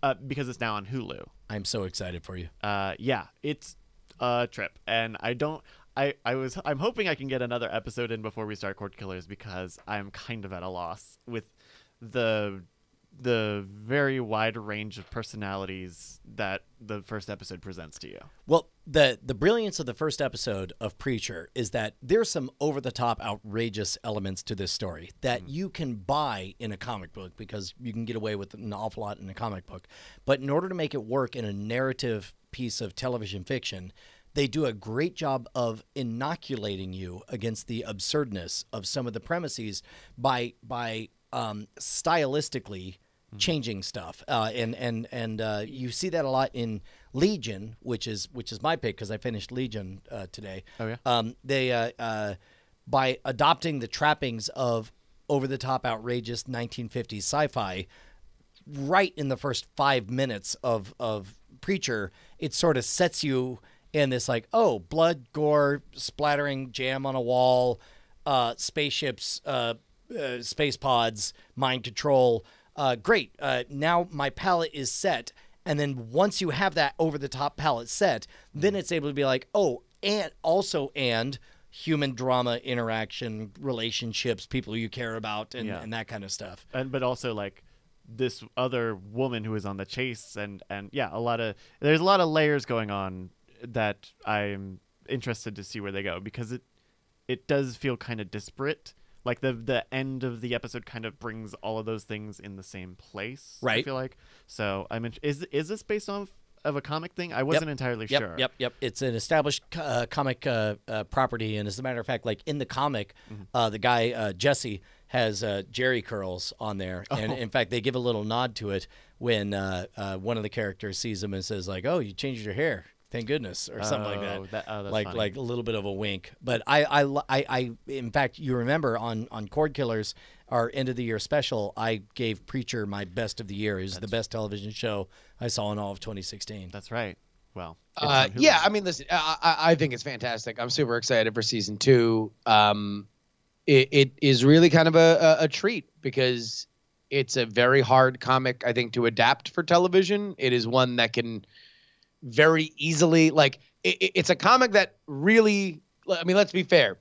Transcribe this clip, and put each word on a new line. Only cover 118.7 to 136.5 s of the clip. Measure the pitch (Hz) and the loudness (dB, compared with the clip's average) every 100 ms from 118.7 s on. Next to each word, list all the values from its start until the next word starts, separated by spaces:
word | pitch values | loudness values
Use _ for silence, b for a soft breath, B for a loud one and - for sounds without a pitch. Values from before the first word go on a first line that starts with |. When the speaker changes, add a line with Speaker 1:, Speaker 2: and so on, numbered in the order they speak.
| 98 - b b b | -4 -6 b b b
Speaker 2:
when, | 120 110 101 | 0 0 0
uh, | 101 98 92 95 - | -2 -2 -4 -8 -8
uh, | 98 95 | -8 -6
one | 98 117 | -4 -4
of | |
the | 104 | -4
characters | - 104 92 104 95 | -4 -6 -6 -8 -6
sees | 117 101 | -6 -4
him | 101 | -4
and | 98 | -6
says, | 92 104 90 | -6 -6 -6
like, | 92 110 | -6 -2
"Oh, | 175 | -2
you | 110 | -2
changed | 95 139 120 107 | -6 -6 -6 -6
your | |
hair. | 101 160 101 - _ _ | -2 -2 -2 -10 _ _
Thank | 123 113 | -8 -4
goodness," | 143 110 87 - | -4 -4 -8 -8
or | - | -6
something | 107 107 104 | -2 -2 -2
like | 101 | -6
that. | 101 98 | -6 -8
Speaker 1:
Oh, | 95 | -8
that, | 107 - | -10 -8
oh, | 107 | -8
that's | 101 | -4
Speaker 2:
Like, | 110 104 | -2 -2
Speaker 1:
funny. | 117 | -2
Speaker 2:
like, | 107 110 | -2 -2
a | |
little | 120 120 | -4 -4
bit | 117 | -2
of | 113 | -2
a | 101 | -2
wink. | 98 104 95 - - | -4 -4 -4 -10 -12
But | 127 117 - | -2 -2 4
I, | 147 | 4
I, | 147 143 139 139 - | 6 4 4 0 0
I, | 135 139 | 0 2
I, | 131 127 117 - | -2 -2 -6 -10
in | 135 117 | -8 -2
fact, | 147 131 - | 0 -2 -2
you | 147 127 | -2 -2
remember | 120 151 143 113 | 2 2 2 0
on, | 113 110 120 | -2 -4 -6
on | 110 104 | -8 -6
Cord | 147 156 | 0 0
Killers, | 139 127 113 107 - b b b | 0 -2 -2 -4 -8 b b b
our | 123 117 - | 0 0 0
end | 131 | -2
of | 123 | -2
the | |
year | 117 110 | -2 -4
special, | - 147 - 117 101 - | 0 0 2 -2 -2 -2
I | 113 110 95 | -2 -2 -6
gave | - 117 107 - | -4 -2 -2 -4
Preacher | 135 117 120 101 | -6 -4 -4 -4
my | 101 98 | -4 -6
best | 92 110 - | -4 -4 -6
of | 104 | -8
the | 98 | -4
year. | 107 95 | -2 -2
It | |
was | 95 92 | -4 -6
the | |
Speaker 1:
That's | 98 | -4
Speaker 2:
best | 113 110 | -4 -4
television | 117 107 101 104 | -4 -4 -6 -8
show | 107 117 101 95 b b b | -6 -4 -4 -6 b b b
I | 120 | -4
saw | 110 104 | -2 -2
in | 104 | -2
all | 101 | -6
of | 98 | -8
twenty | - 98 | -10 -10
sixteen. | 92 104 - | -10 -10 -12